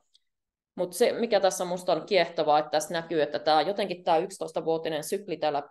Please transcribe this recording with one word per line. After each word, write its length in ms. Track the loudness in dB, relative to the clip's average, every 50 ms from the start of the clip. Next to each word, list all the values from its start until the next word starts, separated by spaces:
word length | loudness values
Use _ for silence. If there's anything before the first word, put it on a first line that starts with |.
| _ _ _ _ _ _ _ _ _ _ _ _ _ _ _
Mut 180 | -6 -6 -4 0
se, 180 | 2 2 2
mikä 280 | 2 0 -2 0 2 2
tässä 260 | 2 2 0 0 -4
musta 280 | -4 -4 -4 0 0 0
on 120 | 0 0
kiehtovaa, 540 | 2 2 2 2 2 0 -2 2 4 4 4
että 120 | 2 2
tässä 220 | 0 -2 -2 0 -4
näkyy, 280 | -6 -4 -2 0 0
että 180 | 0 0 -2 -2
tää, 220 | 2 4 4 4
jotenkin 420 | 4 2 -2 -2 -4 -4 -6 -4 0
tää 140 | 2 2
yksitoistavuotinen 840 | 2 2 -2 -6 -8 -10 -6 -6 -4 -2 0 -2 0 -2 -4 -4 -4 -4
sykli 340 | -4 -6 -6 -4 -6 -6
täällä 260 | -2 -2 0 0 -2 -4 -4